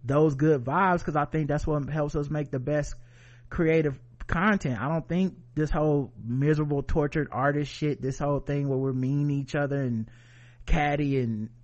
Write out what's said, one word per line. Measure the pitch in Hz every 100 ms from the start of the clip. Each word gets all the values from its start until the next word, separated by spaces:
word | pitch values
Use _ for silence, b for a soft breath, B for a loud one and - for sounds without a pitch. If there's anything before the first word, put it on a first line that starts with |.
those | 123 143 160 135
good | 156 147
vibes, | 120 156 190 175
'cause | - 151
I |
think | 147 156 147
that's | 147 -
what | 151 135
helps | 151 147
us | 156 143
make | 151 147
the | 135
best | 127 151 139 - B B B B B
creative | - 165 160 151 135 - - -
content. | 170 196 202 151 -
I | 131
don't | 165 -
think | 170 185 139 - -
this | 151
whole | - 151 143 127 -
miserable, | 110 123 143 151 151 143
tortured | 139 170 147 156 143
artist | 113 139 147 143
shit, | - 151 139
this | 131 131
whole | 147 143
thing | 131 143 139
where | 135
we're | 135
mean | 131 127 143 147
to |
each | 143 135 151
other | 143 139
and | 131 117 113 B B B B B -
catty | 170 147 143 143 135
and | 120 110 107 -